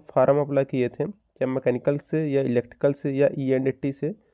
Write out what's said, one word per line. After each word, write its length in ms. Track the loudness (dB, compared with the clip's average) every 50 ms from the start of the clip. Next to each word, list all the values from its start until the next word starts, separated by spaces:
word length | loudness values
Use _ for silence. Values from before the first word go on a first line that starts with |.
| -6 -4
फॉर्म 300 | 0 2 4 4 4 2
अप्लाई 240 | 2 0 0 -2 -2
किए 240 | 0 0 -2 -2 -2
थे, 160 | -2 -4 -8 -8
चाहे 380 | -8 _ _ _ _ -6 -4 -2
मैकेनिकल 500 | -2 -2 0 0 -2 0 0 -2 -2 -2
से 260 | -4 -4 -4 -2 -2
या 160 | 0 0 0
इलेक्ट्रिकल 520 | 0 0 0 -2 -2 -4 -6 -2 0 0 0
से 180 | 0 -4 -4
या 160 | 0 2 2 2 2
ई 160 | 0 -2 0
एंड 220 | 0 0 0 -2 -4
टी 180 | -4 -4 -6
से, 180 | -6 -4 -6 -6 -8 -8 _ _